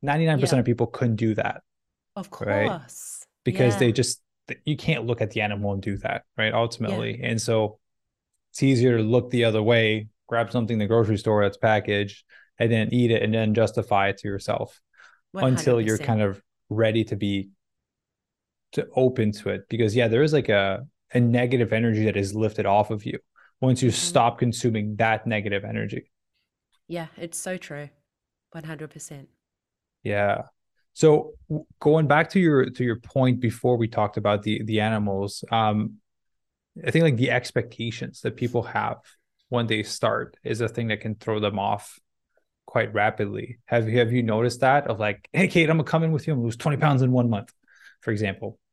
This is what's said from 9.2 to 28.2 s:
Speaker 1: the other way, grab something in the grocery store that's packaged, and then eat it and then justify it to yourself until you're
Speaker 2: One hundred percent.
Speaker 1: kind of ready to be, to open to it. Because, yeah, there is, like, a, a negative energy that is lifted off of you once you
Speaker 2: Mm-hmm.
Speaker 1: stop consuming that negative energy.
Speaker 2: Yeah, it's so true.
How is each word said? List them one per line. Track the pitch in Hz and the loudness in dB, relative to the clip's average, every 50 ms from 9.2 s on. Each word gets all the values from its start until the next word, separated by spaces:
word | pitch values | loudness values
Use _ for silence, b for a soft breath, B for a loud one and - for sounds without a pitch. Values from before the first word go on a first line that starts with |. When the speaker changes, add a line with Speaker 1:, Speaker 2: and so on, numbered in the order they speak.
| 120 123 | 2 2
Speaker 1:
the | - 120 117 | 0 2 2
other | 113 107 110 107 | 4 2 2 2
way, | 110 117 117 113 107 107 110 107 107 _ _ _ _ | 4 4 4 4 4 2 0 -4 -8 _ _ _ _
grab | 117 117 117 110 | -2 -2 -2 0
something | - 127 117 104 120 | -2 -4 -2 0 -2
in | 110 | -2
the | 104 98 | 0 2
grocery | 110 117 113 101 107 98 | 2 2 4 2 0 0
store | - 110 107 104 104 | 0 0 2 2 2
that's | 101 98 - | 2 0 0
packaged, | - 113 110 104 98 - 104 101 104 101 - - _ b b b b b b _ | 2 2 2 2 2 0 0 0 -2 -4 -6 -16 _ b b b b b b _
and | 120 113 | 0 2
then | 117 113 107 110 120 | 2 2 0 0 2
eat | 123 123 117 | 2 2 4
it | 117 113 113 | 2 2 2
and | 107 107 | 0 0
then | 113 113 107 107 | 0 0 0 2
justify | 110 113 107 - - 107 - 104 98 98 98 | 2 2 2 0 -4 -4 0 0 2 2 0
it | 98 - | -2 -4
to | - 104 | -6 -8
yourself | 98 98 - - 107 - 110 - - _ _ _ b b b b b b b _ _ | -8 -8 -6 -6 -4 -4 -6 -8 -12 _ _ _ b b b b b b b _ _
until | 185 160 131 131 123 - - 123 117 | -2 0 0 0 2 2 2 2 2
you're | 113 107 110 104 | 2 0 0 -2
Speaker 2:
One | - | 0
hundred | - | 0
percent. | |
Speaker 1:
kind | 117 107 | 0 2
of | 107 101 95 - _ _ _ _ _ _ | 0 0 -2 -6 _ _ _ _ _ _
ready | 107 107 113 110 107 113 113 | -2 0 2 2 2 0 0
to | 113 117 | -2 -4
be, | 101 104 101 101 98 95 98 _ _ _ _ _ _ _ _ _ _ _ _ _ _ _ _ _ _ _ _ _ _ _ _ - | -4 -2 -2 -2 -2 -4 -6 _ _ _ _ _ _ _ _ _ _ _ _ _ _ _ _ _ _ _ _ _ _ _ _ -6
to | - - - - | -6 -6 -4 0
open | - 131 127 127 127 110 107 | 2 2 2 2 2 0 0
to | 104 - - 101 | 0 -4 -6 -6
it. | 95 98 - _ | -6 -6 -6 _
Because, | - 113 117 107 101 | -2 0 0 2 2
yeah, | 123 120 113 | 2 2 4
there | 110 117 147 | 4 4 2
is, | 156 147 | 4 2
like, | 147 117 - | 0 2 2
a, | 107 101 98 98 95 101 127 - _ _ _ _ - | 2 2 2 2 -2 -4 -8 -14 _ _ _ _ 0
a | 123 | 2
negative | 123 117 117 123 123 127 123 127 117 104 | 2 4 4 2 2 2 2 0 0 0
energy | - 110 117 117 110 107 107 | 0 0 0 2 2 2 0
that | 107 101 104 | 0 0 0
is | 101 98 101 | -2 -2 -2
lifted | 107 110 107 104 - 104 | -2 -2 -2 -2 -2 0
off | 101 98 104 104 - | 2 2 2 2 0
of | 113 101 101 | -2 -8 -6
you | - - - _ _ _ b b b b b | -8 -10 -10 _ _ _ b b b b b
once | - 131 127 123 | 2 2 2 4
you | - 123 | 2 2
Speaker 2:
Mm-hmm. | 107 | 2
Speaker 1:
stop | - - - - 139 120 117 117 - | 2 -2 2 2 4 4 4 2 0
consuming | - 120 113 - - 123 113 110 104 107 107 104 | -2 -2 -2 0 -2 -2 0 0 -4 -4 -2 0
that | 113 110 110 107 - 113 | 2 2 2 0 -2 -2
negative | 110 107 101 104 101 98 98 | -2 -2 -2 -2 -4 -4 -4
energy. | 107 110 110 107 107 110 - - _ _ _ _ _ _ _ _ _ _ _ _ _ _ _ _ _ | -6 -6 -6 -6 -6 -8 -10 -12 _ _ _ _ _ _ _ _ _ _ _ _ _ _ _ _ _
Speaker 2:
Yeah, | 165 170 165 160 _ - | -12 -12 -12 -12 _ -14
it's | 165 170 165 - | -14 -12 -12 -10
so | - 190 185 | -8 -8 -8
true. | 180 - - 156 147 147 143 _ _ _ _ _ _ | -10 -10 -12 -14 -14 -14 -16 _ _ _ _ _ _